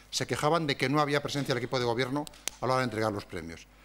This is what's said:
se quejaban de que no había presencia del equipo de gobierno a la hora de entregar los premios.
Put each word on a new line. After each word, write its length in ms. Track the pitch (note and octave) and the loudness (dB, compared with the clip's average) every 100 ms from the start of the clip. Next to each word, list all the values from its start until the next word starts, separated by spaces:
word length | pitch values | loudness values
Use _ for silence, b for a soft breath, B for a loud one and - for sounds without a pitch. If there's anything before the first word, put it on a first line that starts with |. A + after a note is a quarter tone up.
| B | B
se 180 | - B2+ | -6 -2
quejaban 400 | B2 D3 E3+ D3+ | 0 2 2 2
de 80 | C3+ | 0
que 120 | C3 | 2
no 120 | D3+ | 2
había 220 | C#3+ C#3+ | 4 2
presencia 320 | C#3 C#3+ C#3 | 0 -4 -2
del 100 | B2+ | -2
equipo 160 | A#2 C3 | 0 0
de 60 | A#2+ | 0
gobierno 380 | A2+ B2+ C#3+ D3+ B B B | 0 0 -2 -6 B B B
a 60 | A#2+ | 0
la 60 | |
hora 60 | C3 | 2
de 20 | |
entregar 260 | B2 G#2+ A2+ | 2 0 0
los 120 | G2+ | 0
premios. 420 | - F#2 E2 E2 - b | -6 -10 -10 -14 -18 b